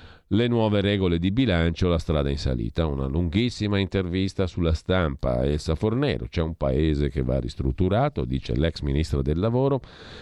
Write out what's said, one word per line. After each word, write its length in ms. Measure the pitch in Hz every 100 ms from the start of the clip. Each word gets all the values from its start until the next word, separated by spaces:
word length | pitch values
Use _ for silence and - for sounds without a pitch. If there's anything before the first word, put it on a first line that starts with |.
| - - -
le 140 | 101 120
nuove 360 | 120 110 104
regole 360 | 101 101 95 85
di 120 | 90
bilancio, 580 | 107 127 87 82 82 92
la 100 | 85
strada 300 | - 76 71
in 80 | 69
salita. 480 | - 64 57 - 80
Una 200 | 69 67
lunghissima 720 | 73 87 92 120 - 104 101
intervista 680 | 95 98 90 92 95 - 92
sulla 280 | - 82
Stampa 640 | 80 - 92 80 67 67 62
a 80 | 67
Elsa 280 | 76 -
Fornero. 520 | 78 107 117 143 73 67
"C'è 160 | -
un 120 | 80
paese 540 | 80 69 65 78 73 71
che 140 | 69
va 180 | 64 65
ristrutturato", 840 | 60 - 65 64 90 101 147 - 62
dice 280 | 65 -
l'ex 280 | 60 80 -
ministra 400 | 71 69 78 71
del 160 | 67 78
lavoro. 420 | 107 123 139 135 - - - -